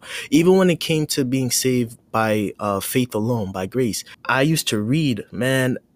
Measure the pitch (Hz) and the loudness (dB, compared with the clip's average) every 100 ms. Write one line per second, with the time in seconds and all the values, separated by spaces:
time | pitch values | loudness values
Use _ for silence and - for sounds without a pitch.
0 | - - - 147 170 190 185 160 - 160 | -14 -12 0 4 6 6 4 2 0 -2
1 | 151 - 127 135 127 - 131 127 117 120 | 0 -2 0 0 0 0 0 0 -2 -8
2 | _ 113 110 107 101 - 104 98 - 131 | _ -2 0 0 -2 -4 -2 -2 -2 -2
3 | 123 107 110 117 95 95 95 127 120 92 | 0 -2 -2 -2 -4 -6 -4 -2 -2 -4
4 | - - - 127 147 160 - 110 107 160 | -10 -10 -2 0 2 0 0 -2 0 0
5 | 147 107 - 92 127 131 131 - _ | 0 -2 -6 -4 0 0 0 -2 _